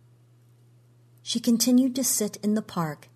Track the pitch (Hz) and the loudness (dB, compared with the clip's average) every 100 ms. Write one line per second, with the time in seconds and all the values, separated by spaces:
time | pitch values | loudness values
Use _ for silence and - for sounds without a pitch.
0 | _ _ _ _ _ _ _ _ _ _ | _ _ _ _ _ _ _ _ _ _
1 | _ _ - 240 240 226 247 247 262 254 | _ _ -8 -4 0 2 4 4 4 0
2 | 247 - 208 - 208 214 214 - 160 147 | -2 -2 -4 -4 -4 -4 -4 -4 -6 -6
3 | - | -14